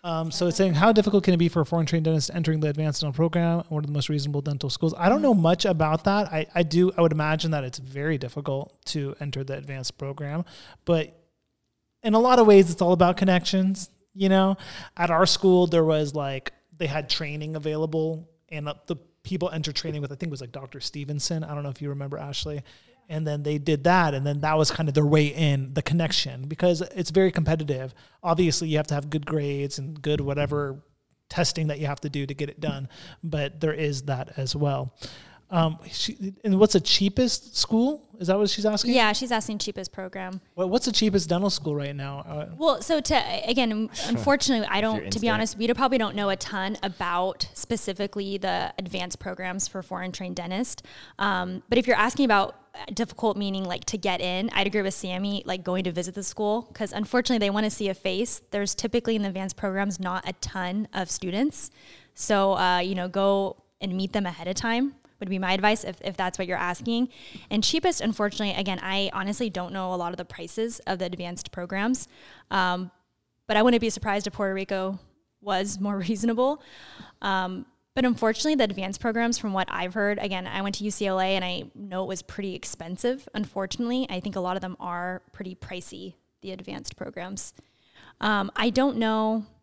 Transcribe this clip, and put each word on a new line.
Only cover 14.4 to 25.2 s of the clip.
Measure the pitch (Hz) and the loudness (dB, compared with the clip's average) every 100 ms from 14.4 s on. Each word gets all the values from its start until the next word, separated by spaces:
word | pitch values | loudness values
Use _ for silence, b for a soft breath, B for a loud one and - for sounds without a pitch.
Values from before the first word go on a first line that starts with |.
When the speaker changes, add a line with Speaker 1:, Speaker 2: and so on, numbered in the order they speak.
| 190 196 B B B - | 4 2 B B B -4
Speaker 1:
at | 170 | 2
our | 165 180 | 4 4
school, | - 196 180 180 | 6 6 6 6
there | 165 | 4
was, | 160 156 147 147 | 4 4 2 -2
like, | 139 135 - _ _ 156 | -2 -4 -8 _ _ -6
they | 160 | -4
had | 147 147 | -4 -4
training | - 151 151 151 | -4 -4 -6 -6
available, | 156 151 151 156 160 160 160 165 _ _ | -4 -4 -2 -2 0 -2 -4 -10 _ _
and, | 156 147 | -8 -8
uh, | 147 - | -10 -8
the | 170 _ _ | -8 _ _
people | - 185 175 | -6 -4 -2
entered | 160 156 139 | -4 -4 -4
training | 160 151 | -6 -6
with, | 143 | -8
I | 139 | -6
think | 170 | -8
it | |
was, | 139 | -8
like, | 123 | -10
Doctor | 131 131 139 | -14 -14 -10
Stevenson. | - 147 139 147 - 165 | -10 -8 -6 -4 -2 -2
I | 151 | -4
don't | 147 | -6
know | 143 | -8
if | 131 | -6
you | 147 | -6
remember, | 143 139 147 | -6 -8 -8
Ashley. | 151 139 151 147 b b b b _ | -8 -8 -6 -8 b b b b _
And | 156 156 | -4 -2
then | 147 | -2
they | 147 151 | -2 -2
did | 143 147 | 0 2
that, | 151 196 165 | 6 6 4
and | 139 143 | 2 -2
then | 143 | 0
that | 151 156 | 0 2
was | 151 | 2
kind | - 160 | 2 0
of | 139 | 2
their | 147 | 4
way | 156 | 6